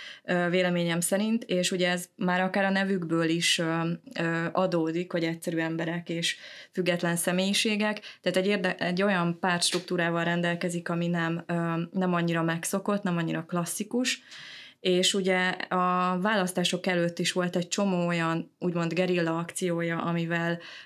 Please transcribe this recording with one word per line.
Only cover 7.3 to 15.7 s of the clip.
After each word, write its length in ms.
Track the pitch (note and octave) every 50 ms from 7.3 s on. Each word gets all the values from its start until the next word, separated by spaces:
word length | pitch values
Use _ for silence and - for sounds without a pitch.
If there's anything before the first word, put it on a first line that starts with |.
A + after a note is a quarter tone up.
| F3 F3+ F#3+ G3 G3 - - A3+ G#3 G3+ G#3+ G#3+ G#3+ - - - - -
tehát 160 | - F#3 F3 F#3+
egy 100 | F#3 G3+
érde-, 280 | G#3 G3+ F#3 F#3 F3+ -
egy 220 | E3+ F3 F3+ F3
olyan 380 | G3 G#3 G3 F3+ E3+ E3+ E3+ E3+
pártstruktúrával 840 | - F#3 F3 F3 F3 - - F3 F3 - F3+ E3+ E3+ E3+ E3+ E3+ E3+
rendelkezik, 640 | E3+ E3+ F3 E3+ E3+ F3 F3 F#3 F3+ F3 F3 E3+ -
ami 180 | E3+ E3+ E3+ F3
nem, 340 | F3 E3+ E3 E3 E3 E3+ -
ö, 80 | - F3 E3+ E3+ E3+ E3 E3 E3+ E3+
nem 220 | - F#3+ F#3 F3+ F3
annyira 300 | E3+ E3+ E3+ E3 E3 E3
megszokott, 600 | E3 E3 E3 E3 - - G3 G3 - G3+ G3+ -
nem 140 | F#3+ F3 E3+
annyira 280 | E3 D#3+ D#3+ D#3+ D#3+
klasszikus, 760 | - - F3 E3+ F3 - - G#3 - - A#3+ B3+ B3 - - - - - - - - - - - - - _
és 340 | - F#3 F3+ F3+ F#3 - -
ugye 340 | G3+ F#3 F#3+ F#3 F#3 F#3 F#3 - - -
a 480 | -